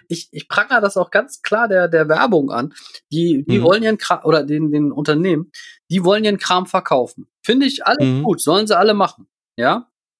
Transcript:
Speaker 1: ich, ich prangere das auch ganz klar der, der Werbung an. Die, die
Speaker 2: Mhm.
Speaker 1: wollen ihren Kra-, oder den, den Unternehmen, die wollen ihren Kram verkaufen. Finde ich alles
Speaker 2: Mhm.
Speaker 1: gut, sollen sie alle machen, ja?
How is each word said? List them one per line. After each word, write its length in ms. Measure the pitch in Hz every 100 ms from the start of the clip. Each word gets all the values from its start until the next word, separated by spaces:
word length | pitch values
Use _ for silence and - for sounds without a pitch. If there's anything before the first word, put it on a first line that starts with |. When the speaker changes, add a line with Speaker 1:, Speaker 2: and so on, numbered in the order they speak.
| -
Speaker 1:
ich, 200 | 165 -
ich 160 | 156 -
prangere 340 | - 214 247
das 160 | 202 196
auch 120 | 175
ganz 320 | 202 262 -
klar 260 | - 214 233
der, 200 | 185 175
der 200 | 165 151
Werbung 420 | 156 262 175 139
an. 220 | 117 127 - - - _
Die, 320 | 156 170 139 147
die 120 | 120
Speaker 2:
Mhm. 40 |
Speaker 1:
wollen 200 | 156 202
ihren 140 | 220 214
Kra-, 260 | - 175 156
oder 180 | 156
den, 280 | 143 151 156
den 200 | 147 147
Unternehmen, 600 | 147 151 151 190 156 175 - - - -
die 140 | 185
wollen 200 | 180 208
ihren 140 | 214 202
Kram 300 | - 180 190
verkaufen. 600 | 185 - 135 120 - - _ -
Finde 200 | 254 277
ich 200 | - -
alles 200 | - 131
Speaker 2:
Mhm. 180 | 131
Speaker 1:
gut, 180 | 214 175
sollen 260 | - 185 214
sie 100 | 180
alle 160 | 208
machen, 340 | 208 180 - _ _ _ -
ja? 300 | 123 208 240 _ _